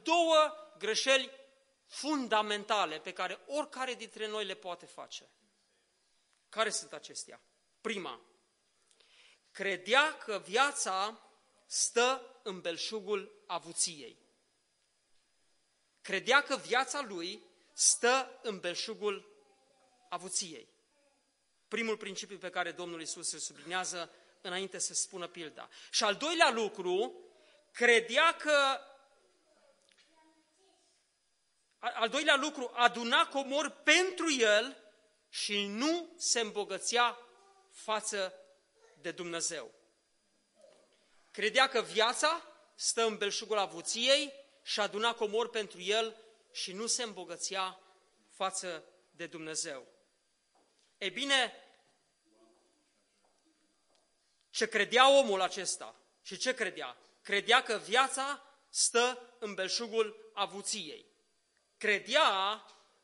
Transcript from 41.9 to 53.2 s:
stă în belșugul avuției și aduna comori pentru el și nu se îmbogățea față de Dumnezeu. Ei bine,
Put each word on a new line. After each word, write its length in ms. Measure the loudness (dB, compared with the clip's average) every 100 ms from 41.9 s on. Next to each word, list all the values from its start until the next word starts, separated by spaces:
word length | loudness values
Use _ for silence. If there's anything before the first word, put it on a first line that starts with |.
| 2 2 2 0 0 -6 -20 _
stă 300 | -6 -2 0
în 120 | 0 0
belșugul 420 | -4 -4 -2 -2
avuției 760 | -2 -4 -6 0 4 4 2 -10 -20 _
și 180 | -6 -2
aduna 340 | -2 0 0
comori 360 | 0 0 0 -2
pentru 300 | -4 -6 -6
el 360 | -2 0 0 -6 -20 _ _
și 200 | -10 -8
nu 140 | -6 -2
se 160 | -2
îmbogățea 760 | -4 -8 -12 -8 -6 -4 -4 -8 _ _ _ _ _
față 560 | -4 -4 -4 -8 -10 -14 _ _
de 160 | -14 -12
Dumnezeu. 600 | -10 -8 -6 -6 -8 -16 _ _ _ _ _ _ _ _ _ _ -8
Ei 120 | -6
bine, 440 | -4 2 2 2 -4 -20 _ _ _ _ _ _ _ _ _ _ _ _ _ _ _